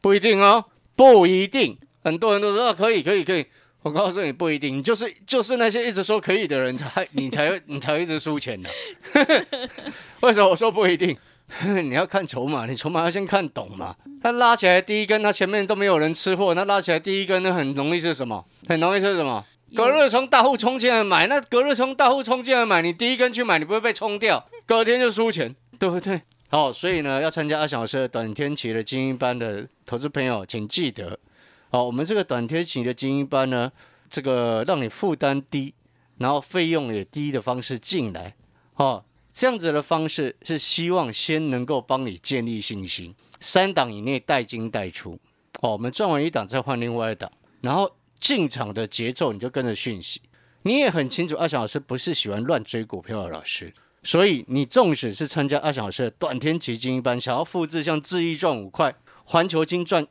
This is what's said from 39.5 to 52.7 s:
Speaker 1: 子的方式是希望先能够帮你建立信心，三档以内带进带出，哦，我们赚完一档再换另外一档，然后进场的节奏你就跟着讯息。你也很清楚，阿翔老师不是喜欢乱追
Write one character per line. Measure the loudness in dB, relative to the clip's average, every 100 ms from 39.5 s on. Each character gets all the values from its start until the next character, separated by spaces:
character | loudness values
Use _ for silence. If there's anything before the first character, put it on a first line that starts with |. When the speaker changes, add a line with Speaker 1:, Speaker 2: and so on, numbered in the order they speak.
| 0
Speaker 1:
子 | 0
的 | -2
方 | 0 -2 -2
式 | -4 -6 -6
是 | -6 -4
希 | 0 0 0
望 | 0 -2
先 | -4 -2 -2 0
能 | -4 -2
够 | -4
帮 | -2 -4 -4
你 | -8
建 | -4 -4 -2
立 | -4
信 | -4 -6 -4
心， | -6 -6 -20 _ -8
三 | 0 2 2
档 | 0 -2
以 | -4
内 | -6 -6
带 | -2 -2
进 | -2 -8 -8
带 | -6 -8
出， | -10 -16 -16 _ _ _ -6
哦， | -4
我 | -2
们 | -6
赚 | -2 0
完 | 0
一 | 0
档 | -4 -4
再 | -6
换 | -4 -4
另 | -4
外 | -4 -4
一 | -6
档， | -10 _ _ _
然 | -2
后 | 0 0 _ _ _
进 | 2 4 0
场 | -2 -6
的 | -4 -6
节 | -4 -6
奏 | -2 -2
你 | -2
就 | -6
跟 | -4
着 | -4
讯 | -4 -6 -8
息。 | -10 -12 _ _ _ _
你 | -2 2
也 | 2
很 | 0 -2
清 | -2 -4
楚， |
阿 | -2 -2
翔 | -2
老 | -4
师 | -6
不 | -6 -6
是 | -4
喜 | -4 -2
欢 | -4
乱 | -2 -2
追 | -2